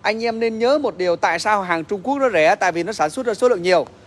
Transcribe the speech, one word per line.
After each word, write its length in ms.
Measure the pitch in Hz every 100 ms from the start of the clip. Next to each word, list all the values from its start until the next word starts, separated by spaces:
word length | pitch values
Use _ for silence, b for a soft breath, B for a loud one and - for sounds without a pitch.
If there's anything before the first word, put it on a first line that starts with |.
Anh 220 | - 220
em 160 | 233 226
nên 180 | 233 220
nhớ 200 | 240 294
một 180 | 262 170
điều, 200 | 180 170
tại 220 | 196 170
sao 240 | 214 208
hàng 220 | 180 165
Trung 160 | 156 202
Quốc 160 | 202 277
nó 120 | 262
rẻ? 240 | 180 156
Tại 180 | 202 185
vì 100 | 170
nó 100 | 170
sản 180 | 220 156
xuất 160 | - 240
ra 80 |
số 140 | 202 247
lượng 140 | 208
nhiều. 240 | 175 175 127 b